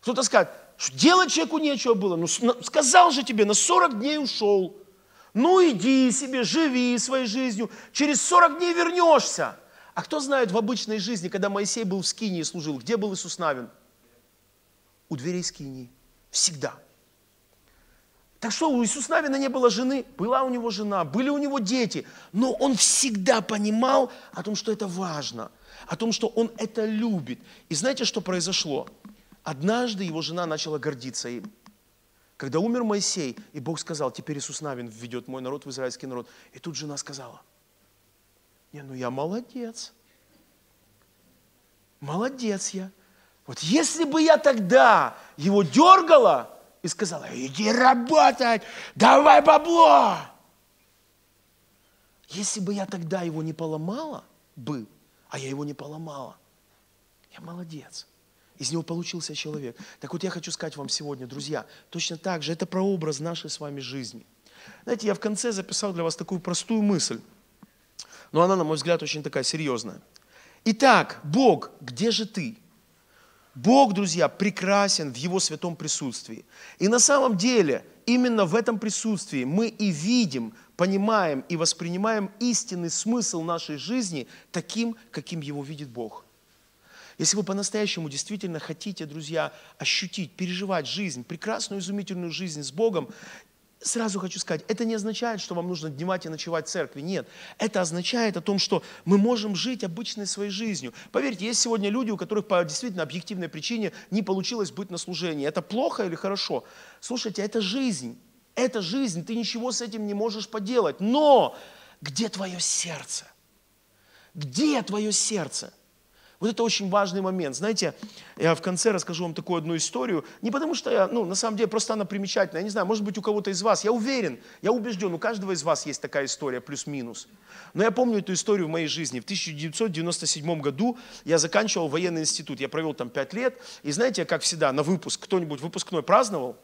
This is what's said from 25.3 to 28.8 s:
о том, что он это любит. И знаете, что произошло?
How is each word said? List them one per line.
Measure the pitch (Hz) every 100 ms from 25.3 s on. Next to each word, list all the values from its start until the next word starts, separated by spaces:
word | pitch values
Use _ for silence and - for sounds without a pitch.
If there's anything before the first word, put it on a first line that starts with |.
| 117 110 _ - - -
о | 165
том, | 226
что | 220 226
он | - 226 -
это | 220 233
любит. | 214 214 233 196 127 123 - - _
И |
знаете, | 151 214 277
что | 247 -
произошло? | 180 185 170 185 165 147